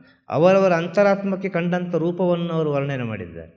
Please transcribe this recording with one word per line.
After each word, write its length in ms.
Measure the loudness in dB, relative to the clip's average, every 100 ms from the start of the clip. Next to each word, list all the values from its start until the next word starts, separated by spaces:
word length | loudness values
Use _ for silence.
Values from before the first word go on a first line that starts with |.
| -20 _ -6
ಅವರವರ 440 | 2 4 6 4
ಅಂತರಾತ್ಮಕ್ಕೆ 760 | 2 0 2 2 2 -2 -4 -4
ಕಂಡಂಥ 440 | -2 -2 -2 -2
ರೂಪವನ್ನು 580 | -2 -2 0 0 0 0
ಅವರು 160 | -2 0
ವರ್ಣನೆ 340 | 0 -2 -4
ಮಾಡಿದ್ದಾರೆ. 480 | -4 -6 -10 -12 -16